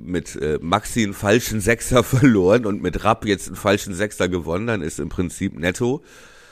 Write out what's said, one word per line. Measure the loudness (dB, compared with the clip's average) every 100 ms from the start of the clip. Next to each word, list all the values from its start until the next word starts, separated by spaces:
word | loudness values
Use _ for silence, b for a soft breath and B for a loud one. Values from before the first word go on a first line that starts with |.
mit, | -6 -6 -6 -6
äh, | -2 -2
Maxi | -2 -2 -2 -2
einen | -2
falschen | 0 2 2 2 -2
Sechser | 0 0 2 2
<laughs> |
verloren | 4 4 6 6 6 4
und | 2 -2
mit | -4 0
Rapp | 0 0 0
jetzt | -2 -2
einen | -2
falschen | 2 2 0
Sechser | -4 -4 -2 -2
gewonnen, | -2 -2 -4 -2
dann | -4
ist | -4 -6
im | -6
Prinzip | -4 -4 -4 -6 -2
netto | -4 0 -2 -2 B B B B B